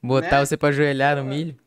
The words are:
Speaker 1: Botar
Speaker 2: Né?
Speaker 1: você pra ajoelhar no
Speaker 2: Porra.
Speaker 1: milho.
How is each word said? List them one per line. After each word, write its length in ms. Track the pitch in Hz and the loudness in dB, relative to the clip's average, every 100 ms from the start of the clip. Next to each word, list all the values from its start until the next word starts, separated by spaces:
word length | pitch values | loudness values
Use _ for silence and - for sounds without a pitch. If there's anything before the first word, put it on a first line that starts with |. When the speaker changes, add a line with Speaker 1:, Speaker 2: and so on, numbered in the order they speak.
Speaker 1:
Botar 380 | 123 131 165 139 | -2 0 2 2
Speaker 2:
Né? 60 | 143 | 2
Speaker 1:
você 100 | 151 | 0
pra 120 | 147 | 0
ajoelhar 480 | 143 147 135 139 143 | 2 0 2 0 0
no 60 | |
Speaker 2:
Porra. 120 | 135 143 | -4 -6
Speaker 1:
milho. 220 | 165 123 | -8 -12